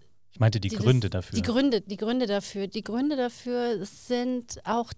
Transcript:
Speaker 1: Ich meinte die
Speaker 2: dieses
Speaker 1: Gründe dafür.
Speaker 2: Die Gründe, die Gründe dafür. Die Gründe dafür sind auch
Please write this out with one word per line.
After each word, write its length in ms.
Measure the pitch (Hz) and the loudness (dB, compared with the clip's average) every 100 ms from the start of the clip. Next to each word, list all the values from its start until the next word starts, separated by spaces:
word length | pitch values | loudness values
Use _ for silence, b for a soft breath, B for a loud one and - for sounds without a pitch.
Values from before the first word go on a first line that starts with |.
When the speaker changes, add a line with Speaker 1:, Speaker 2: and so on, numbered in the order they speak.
| - - - | -20 -20 -14
Speaker 1:
Ich 100 | - | 2
meinte 200 | 113 107 | 4 4
die 80 | 98 | 0
Speaker 2:
dieses 160 | 214 | 2
Speaker 1:
Gründe 260 | 117 127 98 | 4 4 4
dafür. 260 | 92 - 110 | -2 -2 -2
Speaker 2:
Die 60 | |
Gründe, 380 | - 233 277 214 | 2 4 4 2
die 140 | 190 202 | -2 -4
Gründe 300 | 220 254 226 | -2 0 0
dafür. 420 | 202 - 208 196 | 0 -2 -6 -6
Die 140 | 220 | -6
Gründe 340 | 202 233 285 277 | -4 -2 0 0
dafür 680 | 247 - 240 240 240 208 | -2 -4 -4 -2 0 -2
sind 760 | 208 - - 247 247 247 233 - | -6 -10 -4 -2 0 -2 -6 -8
auch 280 | - 233 233 | -2 -2 -2